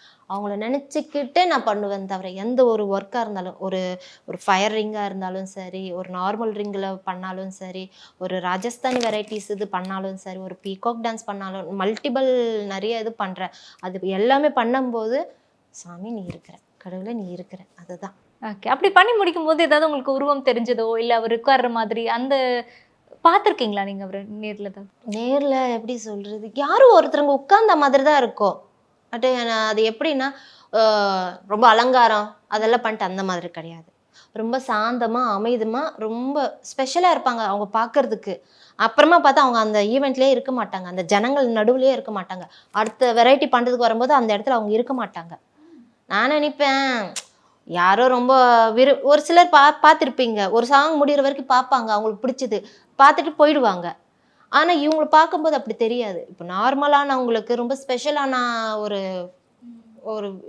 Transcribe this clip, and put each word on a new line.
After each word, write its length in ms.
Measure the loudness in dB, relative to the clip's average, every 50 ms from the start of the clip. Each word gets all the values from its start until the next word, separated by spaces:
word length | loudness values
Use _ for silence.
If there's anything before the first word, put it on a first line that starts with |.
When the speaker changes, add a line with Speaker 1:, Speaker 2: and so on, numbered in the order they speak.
| _ _ _ _ _ _
Speaker 1:
அவங்கள 240 | -10 -8 -8 -8 -8 -8
நினச்சிக்கிட்டே 880 | -6 -6 -6 -6 -8 -8 -8 -8 -8 -6 -8 -8 -8 -2 0 0 2
நான் 180 | 2 0 0 0
பண்ணுவேன் 420 | -2 -2 -2 -4 -6 -6 -6 -8
தவிர 240 | -8 -8 -8 -8 -10
எந்த 360 | -12 -8 -6 -4 2 2 4
ஒரு 320 | 4 2 0 -2 -2 -4 -4
ஒர்க்காக 240 | -6 -6 -6 -6
இருந்தாலும், 360 | -6 -6 -6 -8 -8 -10 -10 -10
ஒரு, 400 | -8 -6 -6 -4 -6 -6 -8 -10 -14 -20 -20 _ _
ஒரு 120 | -16 -16 -8 0
ஃபயர் 260 | 2 2 2 2 0
ரிங்காக 340 | 0 -2 -4 -4 -6 -6 -6
இருந்தாலும் 400 | -6 -6 -8 -8 -8 -8 -10 -10
சரி, 460 | -12 -14 -16 -16 -14 -12 -12 -12 -10
ஒரு 220 | -10 -10 -10 -10 -8
நார்மல் 400 | -4 -4 -4 -4 -2 -4 -6 -6
ரிங்கில் 460 | -6 -8 -8 -6 -6 -6 -6 -8 -10 -10
பண்ணாலும் 460 | -10 -10 -10 -10 -12 -10 -10 -12 -12
சரி, 420 | -14 -14 -16 -14 -14 -14 -16 -16 _ _ -20 -20 _ _
ஒரு 200 | -10 -8 -6 -6
ராஜஸ்தானி 640 | -4 -4 -4 -4 -4 -6 -8 -6 -6 -4 -2 -2 -2
வெரைட்டிஸ் 460 | -2 -2 -4 -6 -8 -10 -12 -10 -10
இது 160 | -8 -8 -8 -8
பண்ணாலும் 500 | -6 -8 -8 -6 -8 -8 -8 -8 -10 -12
சரி, 200 | -14 -16 -14 -14
ஒரு 200 | -14 -14 -16 -14 _
பீகாக் 400 | -12 -12 -6 -6 -6 -6 -4 -6
டான்ஸ் 220 | -8 -8 -8 -10
பண்ணாலும், 540 | -12 -12 -10 -10 -10 -10 -12 -12 -10 -8 -4
மல்டிபிள் 500 | -4 -4 -4 -4 -6 -4 -2 0 0 0 0 0 0 -2 -4 -4 -6
நிறைய 340 | -6 -8 -6 -6 -6 -6 -6
இது 120 | -6 -8
பண்றேன். 380 | -8 -8 -8 -8 -8 -10 -10 -12 -12 -16 -20 -20 -20 _
அது 200 | -14 -12 -10 -8
எல்லாமே 460 | -6 -6 -2 0 2 2 2 2 2 2
பண்ணும்போது, 760 | 0 0 0 0 -2 -2 -2 -4 -4 -6 -4 -4 -4 -4 -6 -8 -12 _ _ _ _ _ _ _
"சாமி 400 | _ -20 -20 -20 -18 -16 -14 -12
நீ 160 | -12 -12 -12 -14
இருக்கிற, 300 | -16 -18 _ _ -20 _ _ _ _ _
கடவுளே 360 | _ -16 -14 -12 -12 -10 -10
நீ 180 | -10 -10 -12
இருக்கிற," 320 | -12 -14 -16 -18 -20 -20 -20 _ _ -20
அதுதான். 340 | -20 -20 -18 -16 -16 -18 -18 _ _ _ _ _
Speaker 2:
ஓகே, 260 | -14 -14 -14 -10 -4 -4
அப்படி 260 | -4 0 0 2 6
பண்ணி 200 | 6 6 6 4
முடிக்கும் 320 | 2 0 0 -2 -2 0
போது 180 | 0 2 2 4
ஏதாவது 220 | 4 4 2 2
உங்களுக்கு 280 | 2 -2 -4 -4 -4 -2
உருவம் 320 | -2 0 0 -2 0 0
தெரிஞ்சதோ, 520 | 0 0 0 -2 -2 -2 -2 -2 -2 -2 -2
இல்ல 180 | 0 0 0
அவர் 160 | 0 0 -2
உட்கார்ற 380 | -4 -2 2 2 2 2 2 0
மாதிரி 380 | -2 -2 -4 -4 -4 -4 -4 -4
அந்த 560 | -4 -4 -2 -2 0 0 0 0 -2 -4 -6 -10 -18 _ _ _ _ _ _ _ -20 _ 2
பார்த்திருக்கீங்களா 600 | 4 4 4 2 2 0 0 -2 -4 -2 -4 -6
நீங்க 200 | -6 -8 -10 -12
அவரை 220 | -10 -12 -12 -12 -12 -14 -12
நேர்ல 300 | -12 -12 -10 -10 -12 -14
தான்? 180 | -14 -16 -20 -20 _ _ _ -10
Speaker 1:
நேர்ல 600 | -8 -6 -4 -2 -2 0 0 0 0 0 0 -2 -2
எப்படி 240 | -4 -6 -8 -10 -10
சொல்றது, 540 | -10 -10 -12 -12 -12 -12 -12 -14 -14 -12 -8
யாரும் 420 | -6 -4 0 4 6 8 8 8 8
ஒருத்தருங்க 340 | 6 4 0 0 0 0 0 -2
உட்கார்ந்த 340 | 2 4 4 6 6 6 4
மாதிரி 280 | 4 4 4 4 4 4
தான் 140 | 4 4 4
இருக்கும். 420 | 2 0 -2 -2 -2 -2 -2 -4 -10 _ _ _ _ _ _ _ _ _
But 340 | -8 -2 0 0 0 0 -2
நான் 220 | -2 -2 0 0 0
அது 220 | 0 0 0 0
எப்படின்னா, 380 | 0 -2 -4 -2 -2 -2 -4 -4 -6 -10 -18 -20 -20 -20 _ _ 0
ஆ, 680 | 2 4 4 4 2 2 0 0 -2 -4 -6 -8 -12 -8 -6
ரொம்ப 200 | 0 4 6 6
அலங்காரம் 680 | 6 6 4 4 4 4 4 4 4 2 -2 -4 -10 _ _ _
அதெல்லாம் 340 | -4 -2 0 2 2 2
பண்ணிட்டு 240 | 0 -2 -4 -4 -6
அந்த 180 | -6 -4 -4 -4
மாதிரி 260 | -4 -4 -6 -6 -10
கிடையாது. 340 | -14 -14 -16 -16 -18 -20 -20 _ _ _ _ _ _ _ _ _
ரொம்ப 300 | _ -8 -6 -4 -4 -4 -4 -4
சாந்தமா, 540 | -2 -2 -2 -2 -2 -2 -2 -2 -2 -2 -2 -2 -2 -2
அமைதிமா, 520 | -2 -2 -2 -2 -2 -4 -4 -4 -6 -6 -8 -8
ரொம்ப 600 | -8 -8 -6 -6 -6 -4 -2 -2 -4 -4 -6 -10
ஸ்பெஷலா 500 | _ -14 -6 -6 -6 -2 0 2 2 2 2
இருப்பாங்க 260 | 2 0 -2 -2 -2 -2
அவங்க 340 | -2 -2 -4 -4 -4 -2 -2
பார்க்கறதுக்கு. 600 | -2 0 0 0 0 0 -4 -8 -8 -10 -12 -12 -12 _ _ _ _ _ _
அப்புறமா 440 | -2 -2 0 4 6 6 8 6 6
பார்த்தா 180 | 6 6 4 6
அவங்க 220 | 4 4 2 0
அந்த 240 | 0 0 2 0 0
ஈவெண்ட்லயே 460 | 2 0 0 0 0 0 2 2 2
இருக்க 220 | 2 2 0 -4
மாட்டாங்க, 320 | -6 -6 -6 -6 -8 -10 -10
அந்த 180 | -8 -8 -8
ஜனங்கள் 500 | -2 0 0 0 0 0 0 0 0 0
நடுவுலயே 400 | 0 0 2 2 2 4 2 2
இருக்க 200 | 0 0 -4 -8
மாட்டாங்க. 300 | -10 -10 -10 -10 -12 -14 -14 -18 -20 -20 _ _
அடுத்த 420 | -4 -4 -4 -4 -2 0 0 2 4
வெரைட்டி 340 | 4 6 6 6 4 4 2
பண்றதுக்கு 360 | 2 0 2 0 0 0 0 0
வரும்போது 260 | 2 0 2 2 4
அந்த 240 | 2 4 2 0 -2
இடத்துல 200 | 0 0 -2 0
அவங்க 160 | 0 0 -2
இருக்க 320 | -2 -2 -2 -4 -6 -6
மாட்டாங்க. 340 | -8 -10 -14 -16 -16 -20 -20 _ _ _ _ _ _ -20 -20 -20 _ _ _ _ _
நான் 240 | -2 -2 0 0
நினைப்பேன், 840 | 0 0 0 -2 -2 0 0 2 2 2 0 0 -2 -2 -4 -6 -10 -12 -16 _ _ _ _ _ _ _ _
யாரோ 440 | -8 -2 2 4 4 6 6 4 4
ரொம்ப 260 | 4 2 2 4 6 6 6 6 6 6 6 4
விரு-, 300 | 4 4 4 4 4 2
ஒரு 200 | 4 4 4 4
சிலர் 280 | 4 6 6 6 6 8
பா-, 260 | 8 8 8 8 6 6 6
பார்த்திருப்பீங்க, 680 | 6 6 6 4 -2 0 -2 -2 0 0 -2 -2 2
ஒரு 140 | 2 0 2
சாங் 400 | 4 4 4 4 4 2 2 2
முடியிற 160 | 2 2 2
வரைக்கும் 360 | 2 0 -2 -4 -2 0 2 2
பார்ப்பாங்க, 320 | 2 2 0 0 0 0
அவங்களுக்கு 380 | -2 -2 -2 -2 -4 -4 -6 -6
பிடிச்சது 360 | -4 -4 -6 -4 -4 -6 -6 -10 -18 _ _ _ _ 6
பார்த்துட்டு 360 | 6 6 6 4 0 -4 2 4
போயிடுவாங்க. 560 | 4 4 4 4 2 2 0 -2 -6 -10 -12 -12 _ _ _ _ _ _ _ _ _ _
ஆனா 240 | 0 2 2 2 2
இவங்களை 320 | 0 0 0 0 0 0
பார்க்கும்போது 500 | 4 6 4 4 4 2 -2 0 0 -2
அப்படி 200 | -2 -4 -6 -4
தெரியாது. 520 | -4 -2 -2 -2 -4 -4 -6 -6 -10 -12 -14
இப்போ 160 | -16 -16 -12
நார்மலானவங்களுக்கு, 1120 | -8 -6 -2 0 0 0 2 2 4 4 4 2 2 0 -2 0 0 -2 -2 -2 -2 -4
ரொம்ப 220 | -4 -2 -4 -6 -8 -6 -6
ஸ்பெஷலான 480 | -6 -4 -2 -4 -2 -2 -2 -2 -2 -2 -2 -2 -4 -4 -6 -6 -6 -6
ஒரு, 540 | -6 -6 -6 -6 -6 -6 -8 -8 -10 -12 -16 _ _ _ _ _ -20 -20 -20 -20 _ _ _ -16
ஒரு 400 | -12 -10 -8 -8 -8 -8 -10 -12 -14